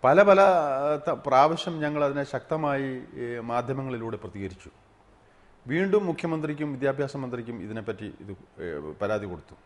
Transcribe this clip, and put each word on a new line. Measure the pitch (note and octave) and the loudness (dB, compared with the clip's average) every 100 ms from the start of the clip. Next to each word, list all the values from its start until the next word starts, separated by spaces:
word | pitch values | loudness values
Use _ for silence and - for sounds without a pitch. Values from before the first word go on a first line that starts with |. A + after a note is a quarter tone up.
പല | B2+ D#3 | 6 8
പല, | G3+ G3 | 8 8
ആ, | G3 F3+ D3 C3+ C#3+ D3+ | 8 6 2 0 0 -2
ത-, | D3 C#3+ C#3+ | -2 -4 2
പ്രാവശ്യം | C3 D3 E3 - D#3+ | 6 6 4 -6 -4
ഞങ്ങൾ | D3+ D3+ | -4 0
അതിനെ | C#3+ C#3 | 0 0
ശക്തമായി, | C#3 C3 - D#3 D3+ C#3 C#3 B2+ A#2 | -4 -6 -4 -2 0 -2 -2 -6 -12
ഏ, | - A#2+ A#2+ | -10 -8 -8
മാധ്യമങ്ങളിലൂടെ | A#2 A#2+ A#2+ C3+ C3+ B2 A2+ G#2+ | -4 -4 -2 -4 -4 -6 -6 -8
പ്രതികരിച്ചു. | G2 G2 G2 F#2 - _ _ _ _ _ _ _ _ _ - | -10 -10 -10 -10 -20 _ _ _ _ _ _ _ _ _ -6
വീണ്ടും | D#3 G3 G#3 F#3+ | -2 2 2 2
മുഖ്യമന്ത്രിക്കും | D#3 E3+ D#3+ D3+ D3 D3+ | -4 -4 -4 -4 -4 -6
വിദ്യാഭ്യാസ | C3+ C#3 C3+ C#3 C#3 | -2 -2 -2 -4 -6
മന്ത്രിക്കും | C3 A#2+ A2+ A#2 | -8 -8 -8 -10
ഇതിനെപ്പറ്റി | F#2 A2 G#2+ G2+ G#2+ - | -10 -10 -8 -8 -10 -14
ഇത്, | F#2+ F#2+ - - | -16 -16 -18 -12
ഏ, | F2 D2+ D2+ D2+ | -10 -8 -10 -6
പരാതി | G2+ G#2+ G2+ | -4 -2 -4
കൊടുത്തു. | F2 - - | -12 -16 -20